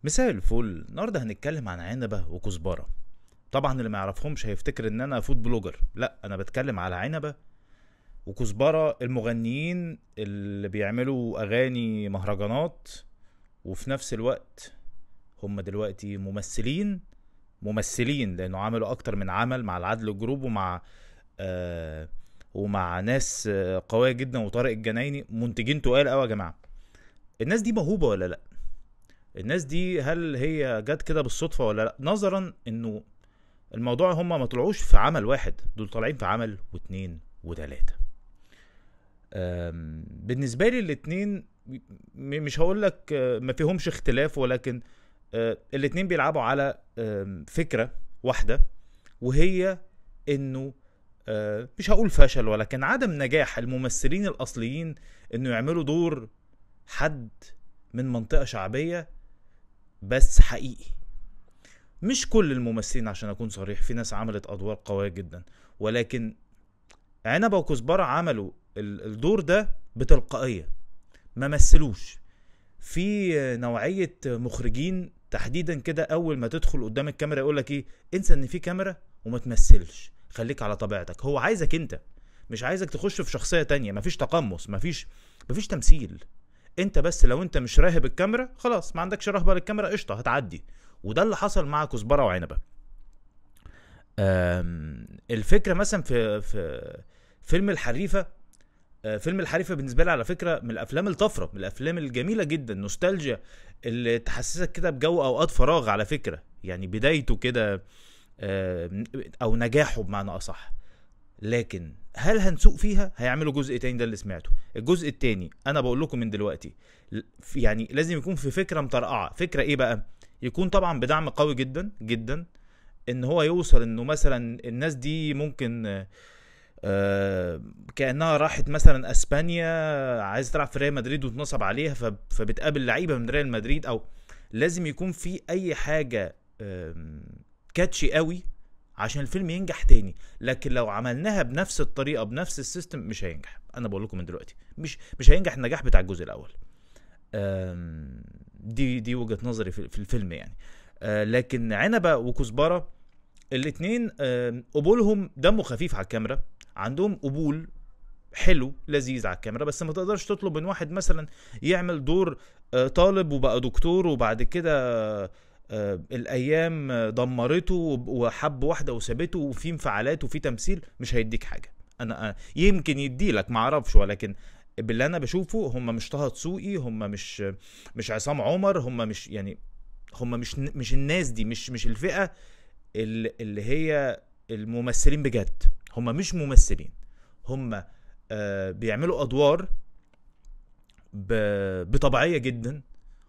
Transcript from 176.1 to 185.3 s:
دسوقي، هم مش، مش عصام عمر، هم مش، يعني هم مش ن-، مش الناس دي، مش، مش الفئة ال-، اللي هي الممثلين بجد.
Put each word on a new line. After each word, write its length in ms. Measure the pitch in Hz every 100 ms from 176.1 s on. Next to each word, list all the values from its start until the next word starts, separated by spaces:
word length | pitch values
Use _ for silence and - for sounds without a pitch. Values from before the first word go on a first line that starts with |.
| 143 143
دسوقي، 480 | - 160 185 196 196
هم 240 | 123 110
مش، 440 | 101 101 - - 101 98 - - - -
مش 160 | 110
عصام 300 | 110 143 147
عمر، 380 | 113 175 196 185
هم 180 | 127 123
مش، 300 | 110 104 -
يعني 300 | 107 98 - - - - - -
هم 180 | - 120
مش 280 | 120 120 -
ن-، 120 | 139 147
مش 180 | 120
الناس 360 | 135 135 175 147
دي، 160 | 110 110
مش، 240 | 117 -
مش 180 | 123 117
الفئة 360 | 110 170 170 190 - - - - - - 107
ال-، 460 | 110 113 113 -
اللي 220 | 110 104
هي 560 | 104 147 160 147 135 110 _ - _
الممثلين 720 | 110 107 120 123 117 147 147
بجد. 400 | 139